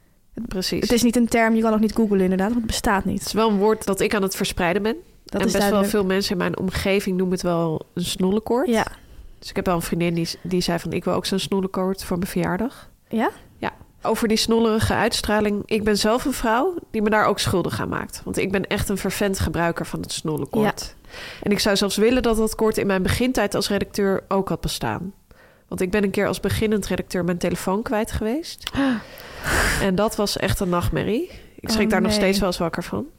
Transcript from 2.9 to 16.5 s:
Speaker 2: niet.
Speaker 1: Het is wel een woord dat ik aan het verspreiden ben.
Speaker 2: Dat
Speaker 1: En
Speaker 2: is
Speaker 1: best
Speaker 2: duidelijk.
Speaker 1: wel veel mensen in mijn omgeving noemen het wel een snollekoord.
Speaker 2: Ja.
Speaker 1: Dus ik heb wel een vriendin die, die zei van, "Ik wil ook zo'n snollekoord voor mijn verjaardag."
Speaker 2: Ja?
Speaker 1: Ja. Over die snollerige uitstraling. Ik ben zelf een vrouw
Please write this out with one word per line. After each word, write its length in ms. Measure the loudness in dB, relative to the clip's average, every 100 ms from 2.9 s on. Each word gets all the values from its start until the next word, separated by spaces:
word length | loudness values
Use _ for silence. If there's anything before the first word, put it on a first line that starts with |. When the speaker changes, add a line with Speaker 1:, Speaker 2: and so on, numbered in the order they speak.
| 0
Speaker 2:
niet. 140 | 0 -4
Speaker 1:
Het 80 | -2
is 60 |
wel 160 | 0 2
een 60 | 4
woord 280 | 4 2 0
dat 140 | 0
ik 140 | 0
aan 80 | 2
het 140 | 0 -2
verspreiden 460 | -4 0 0 2
ben. 140 | 0 -2 -8 -20
Speaker 2:
Dat 160 | -8 -2
Speaker 1:
En 60 | 0
Speaker 2:
is 60 |
Speaker 1:
best 60 | 2
Speaker 2:
duidelijk. 280 | 4 4 2
Speaker 1:
wel 80 | 2
veel 100 | 2
mensen 200 | 0 0
in 60 | 0
mijn 200 | -2 -2
omgeving 580 | -4 -2 0 2 2 0
noemen 180 | 0
het 100 | 0
wel 420 | 0 0 0 -2 -6
een 100 | -6
snollekoord. 640 | -6 0 0 0 0 0 2
Speaker 2:
Ja. 180 | 0 0 -6 -18 -20 -20 -18
Speaker 1:
Dus 100 | -8
ik 60 | -4
heb 100 | 0
wel 80 |
een 80 | 0
vriendin 320 | 0 0 0
die, 140 | 0 -2 -6
die 180 | -2 0
zei 180 | 0 -2
van, 140 | -2
"Ik 120 | -4
wil 100 | -2
ook 120 | -2 0
zo'n 120 | -2
snollekoord 640 | -2 -2 -2 -2 -2 -4
voor 140 | -4 -4
mijn 120 | -2
verjaardag." 580 | -2 -2 -2 -4 -6 -18 -20 _
Speaker 2:
Ja? 220 | -2 -2 -4 -14 -10
Speaker 1:
Ja. 160 | -8 -8 -16 -8
Over 260 | -4 0 2
die 80 | 2
snollerige 580 | 2 4 4 2 2
uitstraling. 680 | 2 2 0 0 0 2 -2 -2
Ik 180 | 0
ben 140 | 2 2
zelf 260 | 4 2
een 80 | 0
vrouw 420 | -2 0